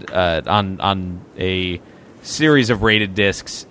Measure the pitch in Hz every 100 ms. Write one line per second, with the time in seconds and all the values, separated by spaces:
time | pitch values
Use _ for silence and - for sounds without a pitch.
0 | - 90 87 80 - 104 98 95 98 98
1 | 90 90 - - 92 92 90 87 - -
2 | - - - - 156 143 113 107 110 107
3 | 101 95 101 - - - -